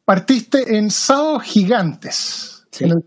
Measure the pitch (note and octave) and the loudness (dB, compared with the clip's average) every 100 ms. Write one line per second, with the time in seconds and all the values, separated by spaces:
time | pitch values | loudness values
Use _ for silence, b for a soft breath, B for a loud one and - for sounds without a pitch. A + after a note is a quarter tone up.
0 | - F#3 - C4 A3+ C4+ A#3+ G#3+ G#3+ - | 0 0 2 0 2 -2 2 0 0 0
1 | - C#4 D#4 C#4+ - G#3+ F#3 A#3 E3+ - | 2 2 2 -2 0 0 2 0 0 -4
2 | - - - - - - _ - F3 E3 | -10 -8 -8 -10 -14 -20 _ -2 0 0